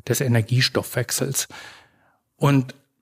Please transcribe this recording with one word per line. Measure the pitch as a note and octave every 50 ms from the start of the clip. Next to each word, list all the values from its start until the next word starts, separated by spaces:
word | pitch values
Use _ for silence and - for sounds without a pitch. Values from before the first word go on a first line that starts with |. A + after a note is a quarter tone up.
| - -
des | A#2+ - C#3+
Energiestoffwechsels. | B2+ A#2+ A#2 A2 - B2+ B2 B2+ - - A2 F#2 - - B2 B2+ - - - C3 C#3 C3+ - - - - - - - - - - _ _ _ _ _ _ _ _ _ _
Und | _ - C#3+ C#3+ C3+ B2+ B2+ - - _ _ _ _